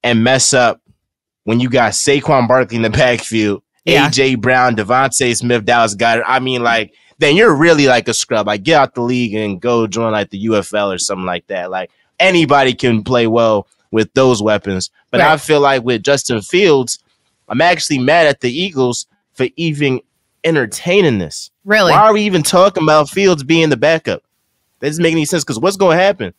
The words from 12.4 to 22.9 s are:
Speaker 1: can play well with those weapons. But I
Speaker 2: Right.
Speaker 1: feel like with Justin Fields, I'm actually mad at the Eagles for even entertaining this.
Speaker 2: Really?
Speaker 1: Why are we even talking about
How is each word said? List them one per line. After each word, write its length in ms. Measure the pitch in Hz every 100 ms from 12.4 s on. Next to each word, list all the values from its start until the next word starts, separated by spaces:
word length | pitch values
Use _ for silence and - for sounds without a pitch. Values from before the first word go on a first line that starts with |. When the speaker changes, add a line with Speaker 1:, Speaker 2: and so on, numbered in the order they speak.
| 147 139 135
Speaker 1:
can 280 | 120 127 113
play 240 | 104 127 113
well 400 | 117 113 104 - _ _
with 220 | 110 107
those 280 | - 131 117
weapons. 480 | 104 104 104 92 - _ _
But 100 | -
I 100 | 156
Speaker 2:
Right. 100 | 156
Speaker 1:
feel 200 | - 151
like 220 | 143 135
with 180 | 120 117
Justin 380 | 117 139 - 117
Fields, 560 | 98 180 202 139 123 - _ _ _ _ _
I'm 120 | 123
actually 380 | 165 170 - 143
mad 280 | 127 165 156
at 140 | 135
the 100 | 127
Eagles 540 | 135 190 143 127 120 - _ _
for 120 | - 127 -
even 440 | 165 147 143 127 _ _ _ _
entertaining 720 | 165 156 117 - 175 196 170 107
this. 320 | 80 - - _
Speaker 2:
Really? 280 | 196 214 180
Speaker 1:
Why 60 | 160
are 120 | 220
we 100 | 214
even 200 | 208 185
talking 400 | 143 185 196 -
about 260 | 156